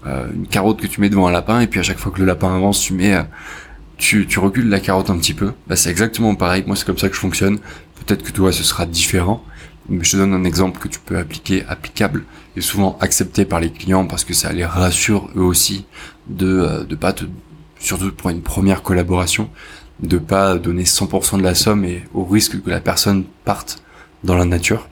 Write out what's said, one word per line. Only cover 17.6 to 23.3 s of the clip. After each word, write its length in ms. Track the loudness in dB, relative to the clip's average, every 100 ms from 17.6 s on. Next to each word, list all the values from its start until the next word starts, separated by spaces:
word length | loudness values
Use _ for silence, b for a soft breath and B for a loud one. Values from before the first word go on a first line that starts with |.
| -20 -10
surtout 320 | -6 -4 -4
pour 200 | -4 -4
une 100 | -4
première 400 | -4 0 2 2
collaboration, 680 | 2 0 2 0 0 -2 -4 B B B B -10
de 160 | -2 -2
pas 380 | 2 2 4 2
donner 300 | 0 0 0
cent 200 | 0 0
pour 200 | 0 0
cent 120 | 2
de 60 |
la 120 | 2 2
somme 300 | 2 2 0
et 180 | -4 -6
au 120 | -6 2
risque 360 | 2 2 -2
que 60 | -4
la 100 | -4
personne 460 | -2 0 2 2 0